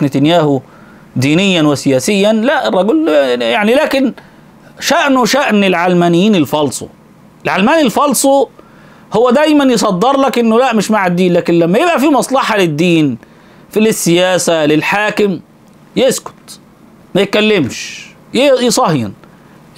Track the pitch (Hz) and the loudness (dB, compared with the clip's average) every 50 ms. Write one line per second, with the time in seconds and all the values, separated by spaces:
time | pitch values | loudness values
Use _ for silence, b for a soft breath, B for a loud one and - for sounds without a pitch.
0 | 156 139 - 135 139 151 170 175 156 147 143 131 - B B B B B B B | -2 -2 0 0 0 2 2 2 2 0 0 -2 -4 B B B B B B B
1 | B B - 131 127 139 151 170 196 196 185 170 151 151 143 127 - 139 135 127 | B B -6 -2 -2 0 0 2 2 2 2 2 2 0 0 0 0 0 0 0
2 | - - 214 196 196 208 226 220 214 262 320 277 - - - 190 185 208 285 320 | 0 -2 0 2 2 2 2 2 0 0 -2 -2 -2 -2 -2 0 0 0 0 0
3 | 311 330 302 294 277 262 247 240 240 226 240 226 208 214 240 285 311 - - 269 | 0 0 0 0 0 0 -2 -2 -2 -2 -2 0 0 2 2 2 0 0 0 0
4 | 262 240 - B B B B B B B B B B B B - - - 277 339 | -2 -2 -4 B B B B B B B B B B B B -10 -6 -2 -2 0
5 | 320 285 262 262 240 208 - 269 285 233 214 208 202 190 185 170 175 185 180 175 | 0 0 0 0 0 0 0 -2 0 0 0 0 0 0 0 0 0 0 0 2
6 | 175 175 170 170 190 220 214 180 147 123 - 151 151 135 - - 151 - - - | 2 2 2 2 2 2 2 0 0 -2 -2 -2 -2 -4 -4 -8 -12 -16 -18 -20
7 | - - - - - - - _ - 143 151 180 190 240 311 330 302 233 - 233 | -20 -20 -20 -20 -20 -20 -20 _ -6 -4 -2 0 0 2 2 2 0 0 0 0
8 | 269 294 254 - - 269 277 277 262 - - B B B B B B B B B | 0 0 0 0 2 2 2 2 0 -2 -6 B B B B B B B B B
9 | B B - 208 233 254 233 285 311 311 302 294 277 262 247 208 - 214 196 175 | B B -2 0 2 2 2 2 2 2 2 2 2 2 0 0 0 -2 -2 0
10 | 208 262 285 269 269 269 - 240 240 226 220 226 262 262 226 220 185 - 214 208 | 0 0 2 2 0 0 0 0 0 2 2 2 2 2 0 -2 -2 0 -2 0
11 | 190 180 175 175 185 180 175 180 165 - 170 170 170 165 180 233 339 349 330 262 | 0 -2 0 0 0 0 0 0 0 0 0 2 2 2 2 2 2 0 0 0
12 | 247 320 294 247 196 - 247 269 240 175 220 208 185 170 147 143 175 180 170 160 | 0 2 2 0 0 0 -2 -2 -2 -2 -2 0 0 -2 0 0 0 0 2 2
13 | 151 139 120 110 B B B B B B B B B B - - 220 220 208 - | 0 0 -2 -6 B B B B B B B B B B -2 0 0 0 0 -2
14 | - 175 170 175 180 185 185 170 - - 170 160 151 147 156 156 147 - 190 202 | 0 0 0 2 2 0 0 -2 0 0 0 0 0 0 0 0 0 -2 -2 -2
15 | 214 214 208 - 214 202 180 139 - - - _ - - - - - - - 185 | -2 -2 -2 -2 -2 -2 -2 -6 -10 -16 -20 _ -20 -20 -20 -20 -20 -10 -4 0
16 | 240 269 - - - - - - - - - - - - - _ - - - - | 0 0 0 -2 -8 -14 -20 -20 -20 -20 -20 -20 -20 -20 -20 _ -20 -20 -20 -20
17 | - - - - 202 196 - 214 214 214 214 196 143 110 - - - - - - | -18 -6 -4 -2 -2 0 0 0 0 2 2 0 0 -2 -6 -10 -14 -14 -16 -18
18 | - - - - - - - 208 262 294 262 233 240 247 - 254 254 208 160 135 | -20 -20 -20 -20 -16 -6 -2 0 2 2 2 2 2 0 0 0 0 0 0 -2
19 | 113 98 101 - - B B B B B B B B - - | -4 -6 -10 -14 -20 B B B B B B B B -12 -6